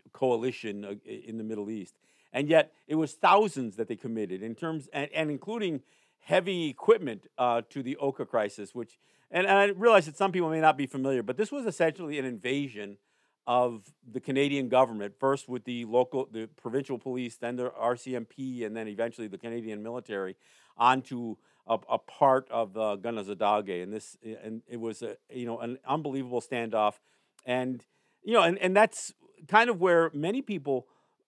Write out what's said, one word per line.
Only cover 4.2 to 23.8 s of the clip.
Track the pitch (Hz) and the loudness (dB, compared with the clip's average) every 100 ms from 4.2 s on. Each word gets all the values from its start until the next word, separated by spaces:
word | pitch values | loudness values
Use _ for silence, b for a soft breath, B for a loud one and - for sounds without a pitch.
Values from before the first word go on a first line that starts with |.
| 101 92 | -4 -6
in | 110 113 | -8 -8
terms, | 170 160 131 | -6 -6 -6
and, | 143 143 | -6 -4
and | 156 156 | -4 -4
including | 139 - 233 190 143 - _ _ _ | -4 -6 -6 -4 -6 -8 _ _ _
heavy | - 175 180 180 160 | 0 0 2 -2 -4
equipment, | 123 - 226 147 107 - - | 0 2 4 2 -8 -10 -2
uh, | 123 117 113 | 0 0 -2
to | 143 | -8
the | 123 - | -8 -4
Oka | 139 127 127 | -4 -4 -2
crisis, | 117 104 - 101 | -2 -2 -4 -14
which, | 123 113 _ _ _ _ | -12 -14 _ _ _ _
and, | 165 196 | -2 4
and | 196 | 6
I | 202 | 4
realize | 185 233 208 156 | 4 8 8 6
that | 147 | 0
some | 196 | 0
people | 185 165 | 0 0
may | 160 | 4
not | 156 143 | 4 4
be | 135 | 0
familiar, | 135 135 131 | -2 0 0
but | 110 123 | -2 -2
this | 214 | -4
was | 285 226 | -4 -4
essentially | - 165 156 165 147 | 0 0 0 -6 -6
an | |
invasion | 131 117 120 139 143 107 101 101 _ _ _ _ - | -6 -6 -4 -4 -4 -8 -14 -16 _ _ _ _ 0
of | 123 123 113 - _ 127 | 2 2 0 -14 _ -12
the | 123 | -10
Canadian | - 135 143 139 127 | -4 0 2 0 2
government, | 127 127 110 101 - | 4 4 2 -8 -2
first | 135 139 - | 0 0 -4
with | 123 127 | -10 -8
the | 120 113 | -8 0
local, | 120 127 135 131 | 2 2 0 -6
the | 110 113 _ | -8 -10 _
provincial | 120 127 139 127 | -6 -4 -4 -8
police, | 135 127 120 - | -6 -6 -8 -8
then | 117 123 | -8 -4
the | 123 | -6
R | - 117 123 | -2 -2 -2
C | 135 127 | -4 -8
M | 113 | -8
P, | - 131 123 | -10 -10 -8
and | 110 113 | -8 -8
then | 110 | -8
eventually | 104 117 117 110 | -4 -6 -6 -12
the | 95 | -10
Canadian | 117 117 110 107 | -10 -8 -8 -10
military | 110 123 113 101 95 95 b b b b | -10 -10 -8 -6 -6 -8 b b b b
onto | 120 131 127 123 117 107 _ _ - | 4 4 0 -8 -8 -10 _ _ -4
a, | 113 - | -4 -2
a | 117 | -4
part | - - 139 131 131 | -4 2 4 4 2
of, | 117 107 101 | -2 -2 -2
uh, | 107 101 | -2 -2
Gunasadage. | 113 113 98 98 104 104 98 90 | -6 -6 -6 0 2 2 0 -6